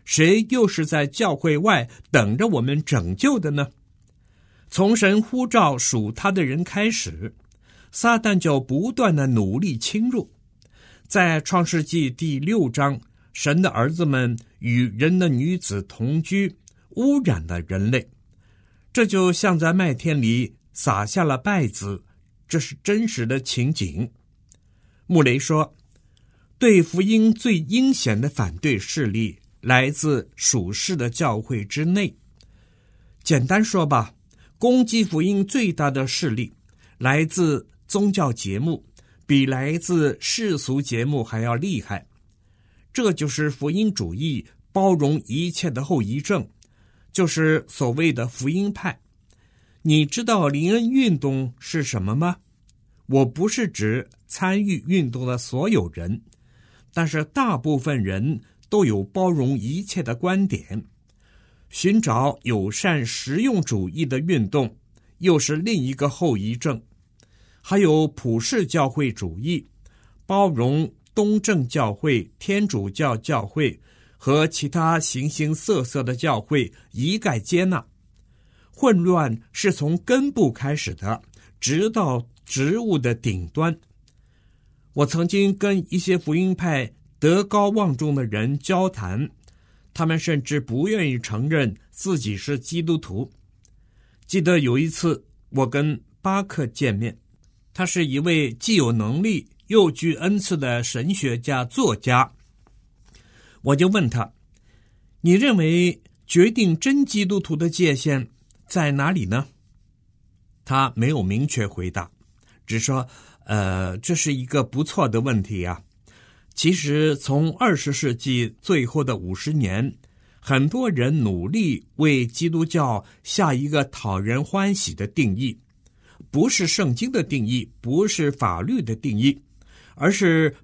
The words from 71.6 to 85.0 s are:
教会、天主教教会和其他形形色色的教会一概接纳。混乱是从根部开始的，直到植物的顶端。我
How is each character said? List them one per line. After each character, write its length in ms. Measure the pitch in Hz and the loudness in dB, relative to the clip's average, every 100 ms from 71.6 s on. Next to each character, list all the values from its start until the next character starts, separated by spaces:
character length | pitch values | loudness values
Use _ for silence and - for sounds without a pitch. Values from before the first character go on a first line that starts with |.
| 123 | 0
教 280 | 151 110 | -2 -2
会、 340 | 101 156 120 85 - | -2 0 0 -2 -10
天 280 | - 202 208 | -4 -2 0
主 240 | 107 98 | -2 -4
教 260 | 98 143 113 | -2 -2 -2
教 300 | - 131 101 | -2 -4 -4
会 340 | 156 135 - _ _ _ _ | -2 -2 -4 _ _ _ _
和 300 | 131 147 156 | 0 2 2
其 220 | - 147 | -2 -4
他 300 | 170 160 165 | -2 0 0
形 300 | - 127 147 | -2 -4 -4
形 260 | - 151 | -2 -2
色 300 | 156 - 151 | -2 0 0
色 180 | 123 139 | -2 -4
的 120 | 123 123 | -4 -2
教 240 | 160 113 | -2 -2
会 320 | - 147 113 - _ | 0 -2 -2 -8 _
一 280 | - 147 214 | -4 -2 -2
概 200 | 214 117 | -2 -2
接 260 | - 175 | 0 0
纳。 220 | 185 156 - _ _ _ _ _ _ _ _ | 2 -2 -6 _ _ _ _ _ _ _ _
混 240 | - 262 185 | 0 2 4
乱 380 | 175 175 139 113 - | 4 2 0 -4 -8
是 200 | - 202 | -4 -2
从 240 | - 147 180 | 0 0 -2
根 320 | - 254 285 | 0 0 2
部 180 | 240 147 | 2 0
开 240 | - 135 | 0 -4
始 200 | 147 - | -4 -6
的， 280 | 78 98 113 - - - - | -6 -6 -6 -10 -20 -20 -8
直 280 | - 156 214 | -2 0 0
到 360 | 226 160 123 120 _ | 0 0 -2 -6 _
植 340 | - 131 143 220 | -6 -2 0 0
物 200 | 226 156 | 0 0
的 160 | 123 | 0
顶 320 | 117 120 92 82 | -2 -2 -4 -4
端。 300 | 156 165 160 _ _ _ _ _ _ _ _ _ _ _ | -2 -2 -2 _ _ _ _ _ _ _ _ _ _ _
我 120 | 143 | -2